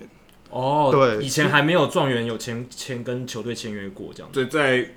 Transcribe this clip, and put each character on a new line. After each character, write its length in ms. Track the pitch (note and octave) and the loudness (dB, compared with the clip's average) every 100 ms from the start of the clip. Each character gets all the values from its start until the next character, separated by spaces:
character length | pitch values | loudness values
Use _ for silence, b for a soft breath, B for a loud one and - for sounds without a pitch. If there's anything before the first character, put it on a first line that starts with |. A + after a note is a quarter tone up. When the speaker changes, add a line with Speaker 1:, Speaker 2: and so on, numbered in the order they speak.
| - - - - - | -16 -20 -20 -20 -12
Speaker 1:
哦， 400 | B2 C3 D3 D3 | -4 0 2 4
Speaker 2:
对。 320 | D3 B2+ G#2+ | 6 4 4
Speaker 1:
以 40 | C3+ | 0
前 200 | C#3 D3 | 2 4
还 120 | D3 | 4
没 120 | D3+ | 4
有 160 | F3 C#3 | 4 2
状 200 | - C#3 | 2 2
元 160 | B2 | 0
有 140 | A#2 A2+ | -2 -4
签， 260 | - A#2 B2 | -6 -8 -10
签， 320 | - - B2 | -12 -10 -8
跟 240 | A#2+ B2+ B2 | -6 -6 -6
球 160 | A#2 | -8
队 100 | A2+ | -8
签 200 | A2+ A#2 | -8 -8
约 160 | G#2 G2 | -8 -10
过 240 | F#2+ E2+ | -10 -14
这 80 | - | -14
样 80 | E2+ | -6
子。 140 | C3+ | -4
Speaker 3:
对， 20 | B2+ | -2
在， 420 | D3+ C#3 B2+ A#2 | 0 2 2 -2